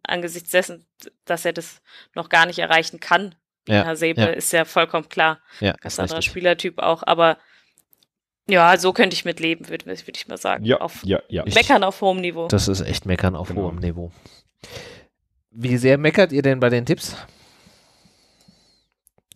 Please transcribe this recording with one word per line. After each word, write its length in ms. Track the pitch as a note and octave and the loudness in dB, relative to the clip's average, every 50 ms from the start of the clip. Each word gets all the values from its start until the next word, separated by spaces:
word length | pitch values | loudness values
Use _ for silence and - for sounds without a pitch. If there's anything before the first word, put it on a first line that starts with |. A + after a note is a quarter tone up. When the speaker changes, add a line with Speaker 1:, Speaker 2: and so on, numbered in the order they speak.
| _ | _
Speaker 1:
angesichts 460 | - F3+ F3 F3 E3+ E3+ F3 E3+ - | -8 -6 -6 -6 -8 -10 -12 -12 0
dessen, 340 | - F3+ F#3 - F3 D#3+ _ _ _ _ - - _ _ _ | 0 0 0 0 -8 -16 _ _ _ _ -20 -20 _ _ _
dass 220 | - F3 E3 - | -6 -6 -2 -2
er 80 | F3 E3 | -4 -4
das 260 | E3+ E3 - - _ _ _ - - - _ _ | -4 -10 -12 -18 _ _ _ -20 -20 -20 _ _
noch 120 | E3+ E3+ | -12 -4
gar 200 | - - E3 E3 | 2 4 4 4
nicht 120 | F3 E3+ E3+ | 4 0 -4
erreichen 400 | E3+ E3 D#3+ D#3+ E3 - - E3 | -2 2 2 2 2 0 -8 -14
kann, 360 | - - F3 F3 G3+ G3 E3 _ _ _ _ _ _ | 0 2 2 2 2 -2 -10 _ _ _ _ _ _
wie 80 | - G#2+ | 2 2
Speaker 2:
Ja, 120 | G#2 F3+ | 2 2
Speaker 1:
Hasebe, 340 | E3 D#3+ D#3+ E3 E3 D#3+ - | 2 -2 -2 -2 -2 2 2
Speaker 2:
ja. 80 | A2 | 0
Speaker 1:
ist 240 | G2+ E3 - - - | 0 0 -2 -4 0
ja 140 | - E3 D#3+ | 0 0 0
vollkommen 420 | - - F#3 E3 E3 - E3 D#3 | 2 2 0 0 2 0 -4 -4
klar. 320 | - - F#3+ D#3+ D#3+ D#3+ - _ _ - - | -4 0 2 2 2 2 -2 _ _ -10 -2
Speaker 2:
Ja, 100 | G#2+ G2 - | -2 -2 -2
Speaker 1:
Ganz 200 | - - G2 - | -2 -8 -12 -6
Speaker 2:
ist 60 | - | -6
Speaker 1:
anderer 180 | F#2 F#2 - | -6 -4 -4
Speaker 2:
richtig. 140 | D#3+ - - | -4 -4 -4
Speaker 1:
Spielertyp 480 | - F#3 F3 F3 F3 E3+ - F#3 E3 - | -6 -2 0 0 0 0 -4 -8 -6 -2
auch, 240 | - - E3 E3 - | 0 0 0 0 0
aber 320 | - E3+ E3 E3+ E3 D#3+ - _ _ _ _ _ _ _ _ _ _ _ _ _ _ _ _ _ _ _ _ _ - | 0 2 4 4 2 2 0 _ _ _ _ _ _ _ _ _ _ _ _ _ _ _ _ _ _ _ _ _ 2
ja, 260 | G3+ F3 E3+ E3+ F#3 | 4 6 8 8 6
so 140 | F3+ F3 F#3 | 6 4 0
könnte 220 | F#3 - A3 F#3+ - | 2 2 0 0 0
ich 100 | - - | -4 -6
mit 160 | F3 E3 E3 | -8 -8 -4
leben, 300 | E3 D#3+ E3 E3 - - | -4 -4 -4 -4 -8 -12
würd, 160 | E3 E3+ - | -14 -12 -10
würd 320 | F3 - - - - - | -12 -14 -12 -14 -16 -16
ich 100 | - - | -14 -14
mal 80 | - - | -12 -14
sagen. 300 | F#2 - F#2+ F#2+ - G#2+ | -6 -2 -2 -2 -2 2
Speaker 3:
Ja, 160 | A2 - - | 0 0 0
Speaker 1:
Auf 200 | - E3+ - - - | 0 -6 -10 -10 -4
Speaker 3:
ja, 160 | F#2+ F#2+ - - _ | -2 -2 -2 -2 _
ja. 140 | - F2 D2+ | -8 -6 -4
Speaker 2:
Ich 100 | G#2 G2 | 0 0
Speaker 1:
Meckern 260 | A3+ - - C#4+ G#3 | 0 4 4 4 4
auf 200 | G3 F#3+ G3 - | 4 0 -2 0
hohem 180 | G#3+ F#3+ F#3 F#3 | 0 0 0 0
Niveau. 300 | F3+ F3 E3 E3 E3+ - | -4 -6 -6 -6 -2 0
Speaker 2:
Das 180 | - G2+ F2 | 0 2 2
ist 140 | G2+ G2 F#2+ | 2 0 -2
echt 240 | F#2 - - - - | -4 -6 -6 -8 -2
Meckern 320 | F#2+ F#2 - - F#2 F2+ | -2 -2 0 0 0 0
auf 100 | D#2 F#2 | -2 -8
Speaker 3:
Genau. 140 | - F2+ G2 | -6 -6 -6
Speaker 2:
hohem 160 | F#2+ F2 E2+ | -6 -6 -6
Niveau. 340 | F2 F2+ F2 E2 E2+ F2 E2+ - _ _ - _ _ _ _ _ _ - - - - - - - - - _ _ _ _ _ _ _ _ _ | -4 -6 -6 -6 -6 -10 -14 -14 _ _ -20 _ _ _ _ _ _ -20 -20 -18 -18 -18 -18 -20 -20 -20 _ _ _ _ _ _ _ _ _
Wie 280 | _ A2+ A#2 B2 B2 | _ -8 -2 -2 0
sehr 200 | B2 B2 C3 C#3 | 2 4 4 4
meckert 360 | C#3+ D3+ D3+ D#3 G#3 F#3+ E3+ C#3 | 4 2 0 4 4 2 2 2
ihr 80 | C#3 | 0
denn 180 | C#3 C#3 C3 B2+ | 2 2 2 4
bei 80 | B2 A#2+ | 2 2
den 160 | A#2+ A#2+ A#2+ | 2 0 0
Tipps? 300 | B2 D#3+ - - - - - - - _ _ _ _ _ _ _ _ _ _ _ _ _ _ _ _ _ _ _ _ _ _ _ _ _ _ _ _ _ _ _ _ _ _ _ _ _ _ _ _ - | 0 -2 -2 -4 -12 -14 -14 -18 -20 _ _ _ _ _ _ _ _ _ _ _ _ _ _ _ _ _ _ _ _ _ _ _ _ _ _ _ _ _ _ _ _ _ _ _ _ _ _ _ _ 2